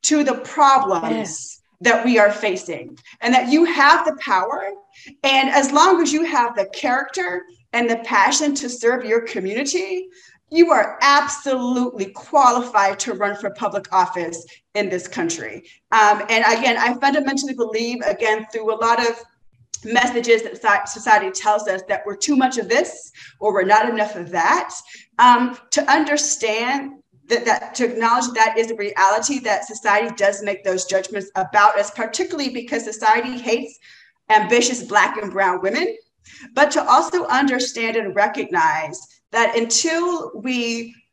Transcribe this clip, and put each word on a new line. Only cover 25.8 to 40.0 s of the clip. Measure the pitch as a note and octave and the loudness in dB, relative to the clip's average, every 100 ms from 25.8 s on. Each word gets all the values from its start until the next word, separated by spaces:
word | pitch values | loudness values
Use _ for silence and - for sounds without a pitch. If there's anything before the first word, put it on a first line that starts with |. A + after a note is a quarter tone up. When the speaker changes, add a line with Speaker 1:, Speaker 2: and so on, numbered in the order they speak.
| C#4 | 2
Speaker 1:
understand | D4 D4+ D4 - - A3 A3 A3 C#4 - - _ _ _ | 2 2 0 -2 -2 -2 -2 -2 -4 -6 -16 _ _ _
that, | A#3 A#3+ | -2 0
that, | G#3+ - - | -2 -4 -4
to | A#3 | -2
acknowledge | A3+ A3+ B3 A#3+ | 0 0 0 0
that | A3+ A3 A3 | 0 0 2
is | A3+ | -4
a | A3+ | -4
reality, | G3+ - F#3+ G#3+ A#3 C#4 | -6 2 2 2 -2 -4
that | G#3+ G3 - | -2 -2 -4
society | A3 A3 G#3 A3+ A3+ | -6 0 2 0 0
does | G3+ G3+ | 0 0
make | G#3 G3 | -6 -4
those | G3 F#3 - | -2 -4 0
judgments | G3 F#3+ G#3 F#3+ F#3+ | -2 -2 -8 -8 -6
about | F#3 G#3 G#3 G#3+ | -2 4 4 4
us, | G3+ | -2
particularly | - C#4 - F4 D#4+ C4 | -4 -8 -4 -6 -4 -6
because | B3 A#3 C#4+ | -6 -6 -6
society | G#3+ G#3+ A3 A3+ B3+ B3 | -6 -2 2 2 0 -8
hates | A#3 A#3 - - - - _ _ _ | -4 -4 -4 -16 -20 -20 _ _ _
ambitious | G#3+ F#3+ A#3+ B3 B3+ | 2 4 2 2 -4
Black | F#3 G3+ F#3+ A3 | -2 2 2 0
and | G3+ | -6
brown | F3+ G3 F#3 | -2 0 0
women, | F#3+ B3 F#4 A4 _ _ _ - - | -2 -2 -4 -6 _ _ _ -20 -10
but | - D4 | 2 2
to | D4+ | 2
also | - B3+ E4 F4+ - | 4 4 4 -2 0
understand | B3+ C#4 B3+ - A#3 A3+ A3+ | 0 2 0 -4 -4 -2 -2
and | G3+ F#3+ | -4 0
recognize | G#3 C4 G#3+ F3 D#3+ D#3 D#3 D#3 - _ _ | -2 -2 -4 0 2 0 -6 -12 -18 _ _
that | A3+ A#3 A#3 | 0 0 0
until | A#3 - E4 E4 | 0 -2 0 -2